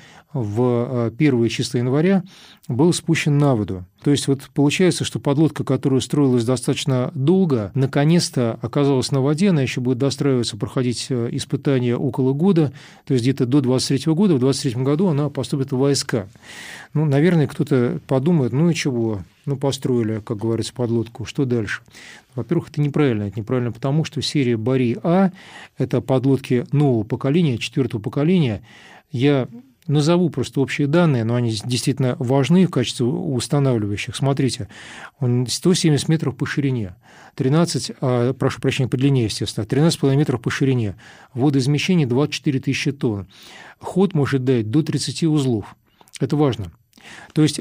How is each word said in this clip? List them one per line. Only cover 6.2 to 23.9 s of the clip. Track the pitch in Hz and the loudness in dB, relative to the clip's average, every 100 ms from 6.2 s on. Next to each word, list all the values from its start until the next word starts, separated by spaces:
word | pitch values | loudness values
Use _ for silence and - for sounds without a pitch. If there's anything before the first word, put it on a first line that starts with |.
| 139 123 | 2 2
достаточно | 117 131 - 131 - 127 127 | 2 0 -2 -2 0 -2 -2
долго, | 147 139 190 180 127 101 | -2 2 4 2 0 -2
наконец-то | 127 135 143 147 170 170 - 117 113 | -2 0 2 4 4 2 0 -2 -2
оказалась | 117 147 139 131 117 | -4 0 2 2 0
на | 135 | 0
воде, | 135 151 202 | 0 2 2
она | 160 | 2
еще | 123 139 | 0 -2
будет | 123 123 | -2 0
достраиваться, | 139 - 139 127 113 104 | 0 0 0 2 0 -4
проходить, | 117 139 123 113 - | -6 -2 -2 -2 -4
э, | 127 117 | -4 -4
испытания | 139 - 139 147 131 123 120 | -6 -4 -4 0 0 2 0
около | 135 113 131 | -2 0 0
года, | 139 190 170 147 - - - - | 2 2 4 2 -2 -18 -14 -2
то | |
есть | 131 | 0
где-то | 120 135 123 | 2 0 2
до | 147 | 2
двадцать | 123 131 - | 2 2 0
третьего | 135 160 | -2 0
года, | 156 208 | 2 4
в | 139 | 4
двадцать | 131 135 | 2 0
третьем | 143 113 | -2 -2
году | 131 151 196 | 0 2 2
она | 143 147 | 0 -2
поступит | 139 123 143 135 | -4 -4 -4 -2
в | 127 | 0
войска. | 139 139 - 123 95 - - - - - - | 2 2 0 -4 -4 -12 -20 -18 -18 -18 -6
Ну, | 147 151 | -2 2
наверное, | 139 170 170 139 | 4 4 4 2
кто-то | - 143 131 120 151 - | -2 0 2 2 -2 -2
подумает, | 131 139 170 120 | 0 2 2 2
«Ну | 127 170 | 2 2
и | |
чего, | 156 147 120 113 104 82 _ 139 | 2 -2 0 -2 -4 -8 _ -8
ну | 135 | -4
построили, | 139 135 131 120 110 110 | -2 -2 0 0 0 -2
как | 104 107 | -6 -4
говорится, | 113 113 113 | -2 -2 -4
подлодку, | - 120 117 113 - | -4 -2 -2 -2 -8
что | 104 - 135 | -8 -4 -2
дальше?» | 120 101 - - - - - _ | 0 -2 -8 -12 -20 -20 -20 _
Во-первых, | 123 113 165 - | -10 -4 -4 -2
это | - | -2
неправильно. | 147 147 143 110 | -2 2 2 0
Это | 101 98 | -2 -6
неправильно | 104 127 120 | -4 -2 -4
потому, | 107 139 | -4 -2